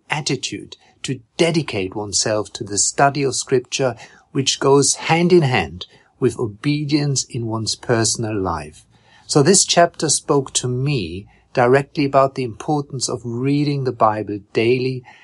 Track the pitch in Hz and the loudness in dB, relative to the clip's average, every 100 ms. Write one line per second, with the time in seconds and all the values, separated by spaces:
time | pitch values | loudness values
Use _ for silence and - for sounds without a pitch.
0 | - 147 139 131 - 101 - - _ _ | -8 -6 -4 -4 -6 -10 -14 -20 _ _
1 | - 120 _ - 170 165 143 104 92 104 | -10 -10 _ 0 0 0 -2 -4 -6 -6
2 | 104 92 113 107 101 - 101 101 - - | -6 -4 -2 -2 -4 -8 -8 -4 -2 2
3 | 139 139 135 - - 127 - - 131 - | 2 2 -4 -4 -2 -2 -2 -2 -2 -4
4 | - - _ 139 131 - 139 139 131 - | -16 -20 _ -4 -2 0 4 4 4 0
5 | - 165 175 175 135 120 - 87 - _ | 0 2 6 4 4 0 -2 -8 -16 _
6 | _ - 127 - 117 101 147 147 143 151 | _ -2 -2 -2 -6 -4 -2 -2 0 0
7 | 143 131 - 120 113 113 107 - - 113 | 0 -2 -4 -6 -4 -4 -4 -6 0 0
8 | 113 - 107 107 92 82 78 - _ _ | 2 -2 -4 -4 -4 -4 -8 -18 _ _
9 | _ _ - 151 139 196 - - 170 - | _ _ 0 2 4 4 4 4 4 2
10 | 156 - - 143 135 - 127 123 139 135 | -2 -2 0 0 0 -4 -4 -2 -2 -2
11 | 82 92 - _ _ - 123 139 - - | -4 -8 -14 _ _ 2 4 4 2 -2
12 | 139 139 135 135 123 - - 143 139 131 | 2 2 2 0 -8 -8 -4 -4 -4 -8
13 | 120 113 120 117 135 147 147 139 127 117 | -6 -6 -6 -4 0 0 0 -2 -2 2
14 | 110 107 101 101 - 120 113 127 127 127 | 2 2 -4 -8 -4 0 2 2 -2 -6
15 | - - | -12 -20